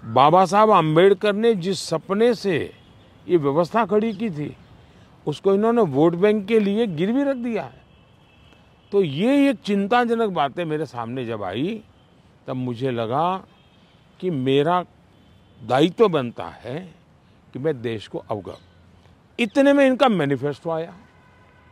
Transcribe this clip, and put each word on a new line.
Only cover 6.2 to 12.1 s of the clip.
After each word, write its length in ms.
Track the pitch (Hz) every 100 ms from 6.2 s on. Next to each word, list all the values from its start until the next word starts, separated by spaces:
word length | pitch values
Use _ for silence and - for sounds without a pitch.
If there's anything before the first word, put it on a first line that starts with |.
| 208 214 196
के 120 | 226
लिए 260 | 202 202 233
गिरवी 360 | 151 190 247
रख 140 | 277 269
दिया 260 | 240 214
है। 180 | 131 - _ _ _ _ _ _ - _ _ _ _
तो 100 | 202
ये 480 | 180 135 220 285 277
एक 100 | 240
चिंताजनक 680 | - 202 196 240 240 226 226
बातें 340 | 170 143 185
मेरे 220 | 170 151 151
सामने 380 | 120 113 131
जब 180 | 117 113
आई, 400 | 95 98 160 220 - _ _